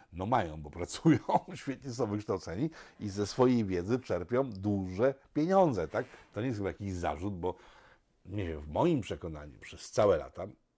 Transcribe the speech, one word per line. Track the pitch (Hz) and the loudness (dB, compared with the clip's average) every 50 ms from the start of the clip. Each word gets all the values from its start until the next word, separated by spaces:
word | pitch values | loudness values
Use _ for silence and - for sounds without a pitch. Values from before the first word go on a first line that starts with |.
| - _ 80 | -20 _ -8
No | 85 95 | -6 -2
mają, | 110 131 120 92 80 76 78 | 0 0 0 0 -2 -6 -10
bo | 73 73 | -12 -10
pracują, | 73 - 85 - - - - 165 139 - - - - - - | -8 -8 -8 -8 -4 2 4 6 6 4 4 0 0 0 0
<laughs> | - 185 | -4 -14
świetnie | - - 139 127 - - 135 | -10 -8 -8 -8 -8 -8 -8
są | 117 123 120 | -4 -2 -2
wykształceni | 104 104 107 104 - 101 92 - - 82 107 151 160 - - - - - - | 0 -2 -2 -2 -2 -2 -2 -2 -4 -4 -2 -4 -4 -4 -8 -20 -20 -14 -10
i | 104 101 | -8 -4
ze | 95 104 104 | -2 -2 -2
swojej | - - - 127 127 123 117 107 | 0 4 4 6 6 6 4 2
wiedzy | 95 92 87 87 104 127 127 | 2 0 -2 0 0 -2 -2
czerpią | - - 95 87 87 - 120 127 139 127 | -2 -2 -2 -2 -2 0 0 0 0 -2
duże | 101 95 98 104 101 98 95 92 90 98 123 139 131 - _ _ - | -4 -4 -2 0 0 0 -2 -2 0 2 2 2 2 -2 _ _ -2
pieniądze, | 147 156 180 190 196 185 151 117 90 80 | 0 2 4 6 6 6 6 4 2 -2
tak? | 76 - 113 - - - - - _ - | -2 -2 -4 -4 -4 -8 -20 -20 _ -8
To | 104 | -6
nie | 117 | -4
jest | 135 113 101 | -4 -2 -2
chyba | 98 90 | -2 -4
jakiś | - - 104 98 92 | -4 -4 -6 -6 -4
zarzut, | 87 85 78 73 76 92 104 98 85 | -2 -2 -2 -2 -4 -4 -6 -4 -4
bo, | 85 90 - - - - - - - - - _ _ _ _ _ - | -4 -4 -4 -6 -12 -20 -20 -20 -20 -20 -20 _ _ _ _ _ -14
nie | 90 95 107 95 | -8 -6 -6 -4
wiem, | 82 78 73 | -4 -6 -8
w | 73 | -8
moim | 76 76 104 143 175 165 123 | -4 0 2 2 2 2 0
przekonaniu | 95 - 92 - - 82 78 73 76 73 60 - | -2 -4 -8 -8 -8 -8 -10 -10 -12 -14 -18 -18
przez | - - - - - - | -20 -18 -18 -16 -16 -2
całe | - 117 107 101 87 | 2 4 6 6 6
lata | 76 67 - - 92 95 107 - _ _ _ _ | 4 2 -4 -10 -10 -10 -10 -12 _ _ _ _